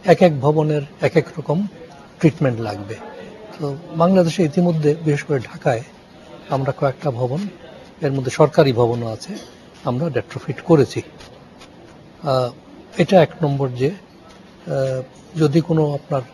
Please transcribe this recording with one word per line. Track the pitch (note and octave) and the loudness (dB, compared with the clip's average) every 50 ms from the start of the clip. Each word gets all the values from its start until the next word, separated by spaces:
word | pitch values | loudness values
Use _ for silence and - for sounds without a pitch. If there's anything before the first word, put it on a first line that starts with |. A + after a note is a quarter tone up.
| - | 6
এক | G3 E3 - | 4 6 6
এক | F#3+ F3 D3+ C3+ | 6 4 4 2
ভবনের | B2 D3 D3+ D#3 D3+ D3+ D3+ D3 C#3 - - - | 0 2 2 2 2 0 0 -2 -4 -6 -8 -2
এক | - C#3 - | -2 2 2
এক | E3 C#3 - - D#3+ | 2 0 0 -12 -10
রকম | C#3 - D3 F3+ G#3 F#3+ - - - - - - - - - - | -4 -4 -2 -2 -2 -4 -8 -16 -20 -20 -20 -20 -20 -20 -6 2
treatment | - D#3+ - - D3+ C3 A#2+ A2 | 2 2 2 4 -2 -2 -2 -2
লাগবে। | A2+ G#2 G#2 G2+ G2+ G2+ A2 - G#2+ A2 - - - - - - - - - - | -6 -8 -8 -10 -10 -12 -12 -14 -14 -18 -18 -18 -18 -18 -18 -20 -20 -20 -12 -8
তো | D3+ C#3+ C#3 D#3+ - - - | -8 -8 -8 -10 -12 -10 0
বাংলাদেশে | E3 E3 F3+ F#3+ F#3 F3 E3 D#3 - F3 | 2 2 4 6 4 4 2 2 0 0
ইতিমধ্যে, | D3 - F#3 F3 F3 E3 D#3+ D3 D3 D3+ E3 E3 | 0 2 2 2 2 2 2 2 0 0 0 0
বিশেষ | D#3 C#3+ C#3 | -2 -2 -2
করে | - - D3 C3 | -2 -2 -4 -4
ঢাকায়, | A2 - - E3+ - D3+ A#2+ A2 - - - - - - - - - - - - - - | -4 -6 -16 -4 -2 -2 -2 -2 -6 -12 -20 -20 -20 -20 -20 -20 -20 -20 -20 -20 -8 -6
আমরা | D3 C3+ C#3 C3+ | -4 -2 -2 -4
কয়েকটা | C3 - D3+ C3+ C3 - - D3+ | -2 -2 -2 -2 -2 -4 -6 -6
ভবন, | A#2+ A2+ B2+ A#2+ C3 E3+ G#3 G3 - - - - - - - - - - | -4 -2 -4 -4 -4 -6 -6 -8 -10 -14 -20 -20 -20 -20 -20 -20 -10 -4
এর | D#3+ C#3+ | -4 -2
মধ্যে | C3+ C3+ B2+ B2 | -2 -2 -4 -4
সরকারি | - - D#3 C#3 - - D3+ C#3 | 2 2 2 4 6 4 4 4
ভবনও | A#2+ A#2 A#2+ A2+ A#2+ A#2+ A#2 | 4 2 2 2 2 -2 -4
আছে, | A2+ A2 G#2 - - G#3 - - - - - - - - - - | -6 -8 -8 -10 -12 -12 -14 -14 -18 -20 -20 -20 -20 -20 -8 -6
আমরা | C#3 B2 B2 E3 E3+ | -4 -4 -2 -4 -2
retrofit | B2+ A#2+ - - - A#2+ - - C3 - | -4 -4 -6 -6 -12 -10 -8 -8 -10 -8
করেছি। | - - E3 D3 B2 - - - - - - - - - - - - - - - - - - - - - - - - - - - | 2 4 4 4 4 2 0 -10 -10 -10 -18 -20 -20 -20 -20 -20 -20 -20 -20 -20 -20 -20 -20 -20 -20 -20 -20 -20 -20 -20 -20 -8
আহ, | - C#3+ C3 B2+ B2+ A#2+ - - - - - - - - - - | -4 -2 0 0 0 -2 -6 -14 -20 -20 -20 -20 -20 -12 -2 -2
এটা | E3+ - G3 F3+ | 2 4 6 6
এক | D3+ - - - | 6 4 2 -2
নম্বর | D#3+ C#3+ C#3 C3+ C#3 C3 | -2 -2 0 -2 -2 -4
যে, | B2 A#2+ C3 | -2 -2 -2
আহ, | D3 G3+ F#3+ - - - - - - - - - - - - - E3+ D3 C#3 C3+ C3+ C3 C3 C3 - - - - - - D#3+ | -2 -2 -6 -18 -20 -20 -20 -20 -20 -20 -20 -20 -20 -20 -18 -10 -6 -4 -2 -2 -2 -4 -6 -8 -12 -18 -20 -20 -12 -2 0
যদি | D#3 C#3+ C#3 E3 | 0 2 2 0
কোনো | D#3 E3+ E3 D#3+ D3+ D3 C#3+ | 0 2 0 2 2 0 -2
আপনার | C#3 - - D#3 C3+ A#2+ - | -6 -6 -4 -4 -4 -4 -6